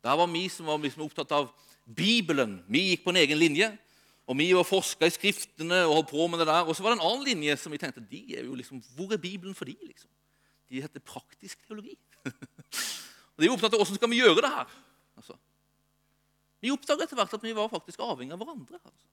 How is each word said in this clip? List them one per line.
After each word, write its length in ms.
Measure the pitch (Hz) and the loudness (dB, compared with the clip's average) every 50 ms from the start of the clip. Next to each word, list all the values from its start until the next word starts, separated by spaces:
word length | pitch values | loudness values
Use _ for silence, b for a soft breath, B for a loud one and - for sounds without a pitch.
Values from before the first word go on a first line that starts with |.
Der 160 | - 117 139 | 2 2 4
var 160 | 156 175 175 170 | 4 4 2 2
vi 100 | 170 185 185 | -4 -4 -4
som 160 | - - 170 | -8 -8 -4
var 160 | 156 151 151 | -4 -4 -2
liksom 240 | 151 143 123 156 156 | -2 -4 -6 -6 -10
opptatt 320 | 151 - - 147 - 156 | -10 -8 -8 -4 0 0
av 160 | 147 143 117 b b b b b b b | 0 0 -2 b b b b b b b
Bibelen. 720 | 123 113 - - 202 233 233 185 160 160 139 123 110 98 92 82 95 107 | -16 -6 -2 2 2 2 2 2 2 2 2 2 0 -2 -10 -8 0 0
Vi 140 | 151 190 190 | 2 2 2
gikk 160 | 180 - - | 0 0 0
på 80 | 185 175 | 0 4
en 80 | 180 | 4
egen 160 | 160 139 151 | 4 4 4
linje, 320 | 151 165 165 143 151 208 220 208 - b b b b b b b b b | 4 4 4 4 2 0 0 -2 -10 b b b b b b b b b
og 160 | - 127 135 | -4 0 0
vi 80 | 156 180 185 | 4 6 6
var 80 | 180 175 | 6 6
forsket 480 | - 190 190 170 - - _ 160 170 - | 4 2 0 0 0 0 _ 2 2 2
i 40 | - | 2
skriftene 640 | - 202 202 - - _ _ - 156 170 175 185 180 | 0 0 0 0 -8 _ _ -10 -4 2 2 4 6
og 140 | 160 151 160 | 6 6 4
holdt 140 | 156 - 143 | 4 2 0
på 140 | 147 165 170 170 | 0 0 0 2
med 80 | 170 | 0
det 80 | 165 156 | 2 4
der. 160 | 156 170 175 | 4 4 4
Og 80 | 160 160 | 2 -2
så 80 | 160 | -2
var 140 | 190 220 240 | 0 0 0
det 80 | 214 160 | 2 2
en 40 | 170 | 0
annen 140 | 226 269 277 277 | 0 0 -2 -2
linje 240 | 240 170 151 147 147 139 | -2 0 0 0 -2 -2
som 100 | - 165 | -4 -10
vi 80 | 151 - - | -10 -8 -8
tenkte: 160 | 160 - - | -8 -10 -12
"De 220 | 113 101 - 175 214 - 151 | -16 -16 -16 -16 -12 -12 -10
er 160 | 131 123 123 | -10 -10 -10
jo 80 | 135 | -10
liksom, 240 | 123 123 - 135 127 113 _ 123 | -12 -12 -14 -16 -18 -18 _ -12
hvor 160 | 139 190 190 214 | -12 -6 -4 -4
er 80 | 190 | -4
Bibelen 320 | 151 180 196 196 175 196 190 | -4 -8 -10 -10 -12 -12 -12
for 160 | - - - | -12 -12 -14
de, 80 | - | -14
liksom?" 320 | _ 370 - - _ - _ _ _ _ _ _ _ _ _ _ _ _ _ 127 | _ -18 -20 -20 _ -20 _ _ _ _ _ _ _ _ _ _ _ _ _ -12
De 80 | 131 | -10
heter 240 | 139 156 _ 139 _ | -10 -10 _ -18 _
praktisk 560 | - - 131 _ _ - _ - 190 - _ _ _ | -16 -16 -16 _ _ -20 _ -20 -20 -20 _ _ _
teologi. 300 | 214 214 202 - 403 _ _ _ | -16 -16 -16 -18 -20 _ _ _
<laughs> 240 | _ _ _ 135 - _ - - _ - - _ B B B B B B B B B B B B B | _ _ _ -14 -14 _ -20 -20 _ -20 -20 _ B B B B B B B B B B B B B
Og 80 | - 156 | 2 4
de 0 | |
er 80 | 202 254 | 4 4
opptatt 240 | 196 220 214 220 | 4 2 2 4
av: 80 | 220 202 | 4 2
"Hvordan 160 | 180 196 196 | 2 2 -2
skal 80 | 233 233 | 0 2
vi 160 | 233 233 254 | 2 4 4
gjøre 160 | 214 160 190 | 6 6 4
det 160 | 262 262 285 | 4 2 -2
her?" 160 | - 127 B B B B B B B B _ _ - | -2 -6 B B B B B B B B _ _ -20
Altså, 160 | 113 - - _ _ _ _ _ _ _ _ _ _ _ _ _ _ _ _ _ _ _ _ _ _ _ _ _ | -20 -20 -20 _ _ _ _ _ _ _ _ _ _ _ _ _ _ _ _ _ _ _ _ _ _ _ _ _
vi 120 | - 240 277 | -2 -2 -2
oppdaget 320 | - - - 294 311 339 | -2 0 -2 -2 -2 -2
etter 140 | 320 285 247 | -6 -2 -2
hvert 140 | 202 190 - | -2 -2 -2
at 60 | 214 226 | -8 -8
vi 80 | 226 226 | -6 -4
var 160 | 214 208 226 | -4 -4 -4
faktisk 320 | 233 170 - - 175 - | -4 -8 -10 -10 -10 -8
avhengig 320 | 214 240 - 127 123 135 160 | -6 -6 -6 -6 -8 -12 -10
av 60 | 180 | -12
hverandre, 380 | 220 302 330 240 135 _ 330 349 | -12 -12 -12 -16 -16 _ -20 -20
altså. 260 | _ - _ _ _ _ | _ -20 _ _ _ _